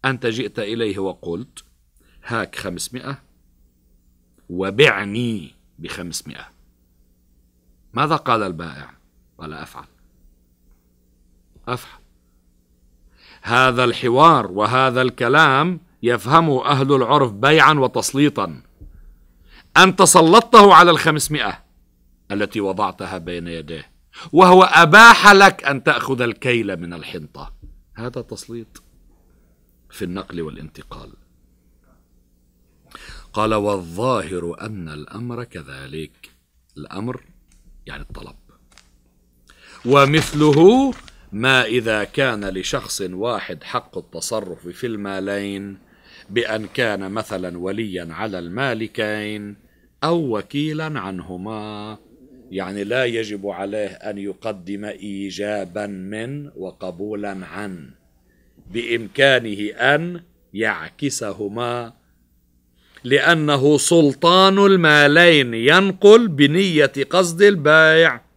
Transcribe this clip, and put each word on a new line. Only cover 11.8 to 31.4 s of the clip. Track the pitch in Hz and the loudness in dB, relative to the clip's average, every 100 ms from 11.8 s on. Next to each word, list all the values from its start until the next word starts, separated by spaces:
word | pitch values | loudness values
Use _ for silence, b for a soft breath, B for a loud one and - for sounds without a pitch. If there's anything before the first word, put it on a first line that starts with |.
| - - _ _ _ _ _ _ _ _ _ _ _ b b b | -12 -20 _ _ _ _ _ _ _ _ _ _ _ b b b
هذا | - 120 131 123 | -2 2 2 2
الحوار | 123 113 127 123 160 151 101 | -2 0 0 4 6 4 0
وهذا | 92 107 127 131 123 | -2 0 0 0 0
الكلام | 127 120 120 143 156 135 165 175 _ _ | -4 -2 0 2 4 2 -2 -4 _ _
يفهمه | 113 120 123 160 160 131 | -2 -2 2 2 2 -2
أهل | - 139 135 | 0 -2 0
العرف | 139 117 143 127 | 0 2 0 0
بيعا | 98 131 156 139 | 0 2 4 4
وتسليطا. | 151 127 117 - 135 147 - 92 69 _ _ - - - _ _ _ b b b - | 4 -2 -2 -4 0 0 0 -8 -10 _ _ -20 -20 -20 _ _ _ b b b 4
أنت | 185 185 | 4 4
سلطته | 175 180 160 208 233 226 202 | 4 6 6 6 8 8 10
على | 165 175 | 10 8
الخمسمائة | 160 165 151 - 147 107 - _ _ _ _ _ _ _ | 4 0 -2 -4 -4 -6 -8 _ _ _ _ _ _ _
التي | 101 104 110 | -6 -6 -4
وضعتها | 98 95 101 90 92 92 | -6 -4 -6 -6 -12 -12
بين | 85 87 85 | -10 -12 -10
يديه، | 82 76 80 - _ _ B B | -14 -12 -16 -16 _ _ B B
وهو | 156 185 185 | 6 8 8
أباح | 185 160 165 196 220 - 202 | 8 6 8 10 10 10 8
لك | 196 196 190 | 10 8 4
أن | 139 139 | -6 -2
تأخذ | 160 123 123 131 | 0 -2 -2 -4
الكيل | 120 107 127 120 101 90 | -4 -4 -4 -2 -4 -8
من | 85 | -12
الحنطة. | 85 73 90 73 - - - - - _ | -14 -14 -16 -16 -18 -18 -20 -20 -20 _
هذا | - 120 127 | -14 -12 -12
تسليط | 117 107 - 117 110 - _ _ _ _ _ _ _ _ _ _ _ | -14 -16 -14 -16 -16 -20 _ _ _ _ _ _ _ _ _ _ _
في | - | -12
النقل | 92 92 92 85 | -10 -10 -12 -12
والانتقال. | 78 73 76 - - - 71 - _ _ | -12 -14 -20 -20 -20 -20 -20 -20 _ _